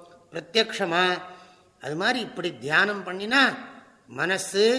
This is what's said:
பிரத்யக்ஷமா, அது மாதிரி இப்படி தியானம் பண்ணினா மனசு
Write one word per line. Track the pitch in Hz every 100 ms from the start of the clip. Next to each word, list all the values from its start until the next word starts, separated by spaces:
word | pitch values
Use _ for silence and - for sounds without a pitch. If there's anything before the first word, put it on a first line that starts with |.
| - - _
பிரத்யக்ஷமா, | 165 165 226 220 - 180 170 185 180 - - - - _ _
அது | 131 160
மாதிரி | 214 254
இப்படி | 170 175 170 127
தியானம் | 135 160 202 202
பண்ணினா | 180 185 208 269 208 - - - - _ -
மனசு | 123 170 190 - 196 226